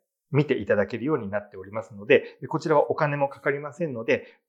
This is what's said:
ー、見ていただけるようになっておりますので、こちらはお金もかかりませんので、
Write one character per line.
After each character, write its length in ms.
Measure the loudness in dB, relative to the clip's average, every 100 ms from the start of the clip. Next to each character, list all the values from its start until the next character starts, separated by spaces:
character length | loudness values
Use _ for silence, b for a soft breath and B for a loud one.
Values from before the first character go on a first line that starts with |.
| _ _ -2
ー、 40 | 0
見 80 |
て 140 | 2 0
い 80 | 2
た 100 | 2
だ 100 | 2
け 120 | -2
る 80 | -2
よ 80 |
う 40 | -2
に 120 | -2
な 80 | -6
っ 120 | -8
て 60 | -16
お 80 |
り 60 | -12
ま 120 | -10
す 120 | -10
の 100 | -4
で、 320 | 4 4 4 -12 -6
こ 120 | -4
ち 80 | 2
ら 80 | 2
は 140 | 2
お 40 |
金 220 | 2 0 0
も 140 | -2
か 100 | -2
か 120 | -4
り 60 | -4
ま 140 | -6
せ 140 | -6 -6
ん 80 |
の 100 | -4
で、 220 | 0 0 B B